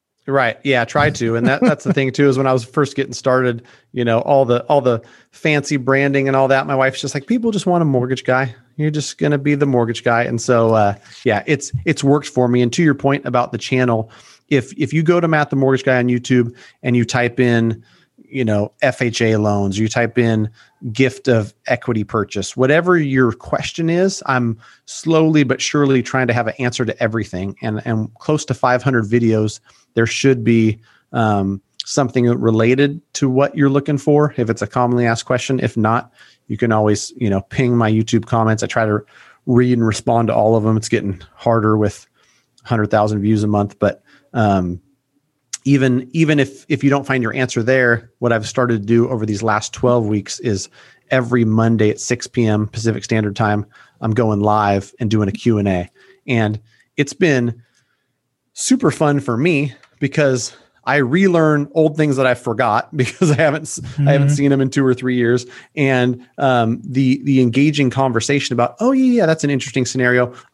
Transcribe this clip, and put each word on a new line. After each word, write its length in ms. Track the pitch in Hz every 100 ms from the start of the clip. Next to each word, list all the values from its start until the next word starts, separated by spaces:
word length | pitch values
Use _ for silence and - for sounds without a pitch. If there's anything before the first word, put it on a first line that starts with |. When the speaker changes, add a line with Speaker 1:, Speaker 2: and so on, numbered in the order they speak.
| _ _ -
Speaker 1:
Right. 320 | 139 120 -
Yeah, 200 | 143 127
try 260 | 117 147 151
to. 260 | - 113 117
And 100 | 123
that, 140 | 139
that's 220 | 247 147
the 80 | 123
thing 160 | 139 135
too, 180 | 127 143
is 80 | 131
when 120 | 135
I 40 |
was 120 | 131
first 320 | 117 - 139 -
getting 160 | 135
started, 500 | 123 139 127 127 117 - - _
you 120 | 123
know, 140 | 117 113
all 220 | - 139
the, 200 | 123 120
all 160 | - 147
the 200 | 127 113 - - _
fancy 460 | - 160 147 - 143
branding 500 | 123 135 139 139 135
and 100 | 135
all 120 | 135
that, 180 | 135 147
my 80 |
wife's 260 | 135 131 131
just 140 | 139
like, 140 | 147 -
"People 240 | 240 226
just 120 | 208
want 160 | 180 175
a 20 |
mortgage 400 | 160 131 127 131
guy. 280 | - 127 135 - _ -
You're 140 | 151
just 280 | 151 - -
gonna 200 | 156 147
be 160 | 143
the 120 | 143 143
mortgage 360 | 123 117 113
guy." 220 | 123 117
And 160 | 120 120
so, 340 | - 120 113
uh, 220 | 110 101 101 - -
yeah, 200 | 123 104 -
it's, 240 | - - -
it's 180 | - 151
worked 240 | 139 147 143
for 220 | - 123
me. 120 | 123
And 120 | 123
to 100 | 120
your 120 | 160
point 300 | 143 143 139
about 280 | 131 123 123
the 60 | 120
channel, 520 | - 131 127 113 110 - - _ -
if, 240 | 143 117 -
if 160 | 160
you 120 | 156
go 160 | 160 175
to 80 | 170
Matt 220 | 156 143
the 60 | 139
Mortgage 280 | 135 131
Guy 140 | - 127
on 100 | 123
YouTube 440 | 123 123 127 120 - - _
and 140 | 127 123
you 80 |
type 340 | 117 131 120 120
in, 460 | 123 117 113 113 - _ _ _ _
you 160 | 135
know, 280 | 113 104 104 _
F 200 | 135 -
H 180 | 120 113
A 140 | 117 110
loans, 420 | 104 101 101 98
you 80 | 110
type 320 | 123 113 123
in 320 | 117 110 107 - _ _ 123
gift 360 | 110 127 - -
of 260 | 117 98 - -
equity 340 | 120 - 110
purchase, 540 | 104 110 101 101 95 -
whatever 420 | 131 156 175 175
your 340 | 143 131 123
question 560 | - - - - - 165
is, 320 | 170 190 190 -
I'm 320 | 127 120 110 - _ -
slowly 580 | - 156 160 160 156
but 160 | 131 131
surely 420 | - 147 143 135
trying 240 | 117 131 123
to 60 |
have 160 | 117 110
an 60 | -
answer 260 | 120 -
to 160 | 110 -
everything. 540 | 117 110 101 90 98 98
And, 180 | 110 107
and 280 | 120 113 107
close 300 | - - 156 -
to 80 |
five 280 | 110 127 123
hundred 220 | 139 123 101
videos, 540 | 120 117 110 107 - _ _ _
there 120 | - 113
should 380 | - 139 127
be, 340 | 110 117 110 110 _ _ _
um, 480 | 123 110 101 98 98 - -
something 420 | - - 127 127 120
related 760 | 123 113 110 117 131 143 160 -
to 160 | - 139
what 260 | 127 143 -
you're 140 | 139
looking 280 | 139 139 143
for, 360 | - 147 147 -
if 140 | 113
it's 120 | 110
a 40 | 104
commonly 400 | 127 123 123 120
asked 180 | 113
question. 340 | - 127 - 131
If 160 | 123 117
not, 360 | 107 117 - _ - _ -
you 80 | 113
can 140 | 120
always, 420 | 107 107 104 - -
you 140 | 113
know, 100 | 98
ping 340 | - - 123 120
my 140 | 113
YouTube 360 | 110 110 113 107
comments. 360 | 117 110 110
I 40 | 107
try 180 | - 110
to 140 | 104 - - - _ -
read 260 | 120 123
and 140 | 120 113
respond 420 | 107 - 117 113
to 60 |
all 200 | 117 107 113
of 80 |
them. 120 | 107 110
It's 120 | 107
getting 320 | 117 101 90 -
harder 420 | - 117 113 107 107
with 300 | 104 - - _ _ _ _ _
hundred 260 | - 117 104
thousand 300 | 107 104 107
views 200 | 104 107
a 60 | 104
month, 300 | 104 101 -
but, 240 | 104 - _ _ _
um, 480 | 127 107 98 90 87 _ _ _ _ _ _ _ -
even, 440 | 139 139 131 127 127
even 260 | 165 156 151
if, 260 | 135 - -
if 160 | 139
you 60 | 143
don't 160 | 139 139
find 180 | 131
your 100 | 113
answer 260 | 135 127 123
there, 520 | 113 131 123 117 - -
what 120 | 120
I've 140 | 117 107
started 360 | - 123 113
to 40 | 101
do 220 | 117 120
over 180 | 123 107
these 160 | 101
last 300 | 113 107 -
twelve 340 | - 123 120 107
weeks 320 | 104 98 -
is 280 | 123 98 - - - _ -
every 340 | 131 120 123
Monday 460 | 110 110 113 113 107
at 80 | 107
six 280 | - 120 -
P 160 | - 113
M 220 | 107 104
Pacific 340 | - 113 98
Standard 320 | - 113 104
Time, 320 | 98 110 104 104 - _ _
I'm 120 | 117
going 280 | 110 113 101
live 520 | 104 107 104 101 98 -
and 100 | 110
doing 180 | 107 101
a 40 |
Q 260 | 98 120 107
and 80 | 101
A. 220 | 90 90 _ _ _ -
And 340 | 120 107 107 - _ _ -
it's 180 | 143
been 480 | - 175 135 120 117 _ _ _ _ _ _ _ _ _
super 380 | - - 254 185
fun 260 | - 151 143
for 160 | 135 113
me 380 | 165 151 143 - _ _
because 580 | 135 156 143 127 - - _ _
I 120 | - 143
relearn 720 | 123 165 196 170 156 151 143
old 220 | 165 156 147
things 200 | 151 139
that 100 | 127
I 60 |
forgot 600 | 120 - 113 120 110 - 156
<laughs> 0 |
because 360 | 123 - 170
I 40 | 143
haven't 260 | 156 151
s-, 180 | 151 - 127 -
I 140 | 143
haven't 160 | 139 143
Speaker 2:
Mm-hmm. 60 | 147
Speaker 1:
seen 140 | 139
them 100 | 139
in 100 | 135
two 160 | 143 131
or 80 |
three 220 | 123 127 123
years. 300 | 117 123 120 - -
And, 500 | - 139 131 123 120 - -
um, 420 | 139 123 113 117
the, 360 | - 127 131 139
the 160 | 147 131
engaging 500 | 127 120 147 147 131
conversation 640 | 127 135 117 - 143 -
about, 240 | 120 120 -
"Oh, 140 | 240
yeah, 200 | 269 262 240
yeah, 40 | 160
that's 160 | 160
an 80 | 143
interesting 340 | 135 - 135
scenario." 480 | 123 131 123 123 123 - -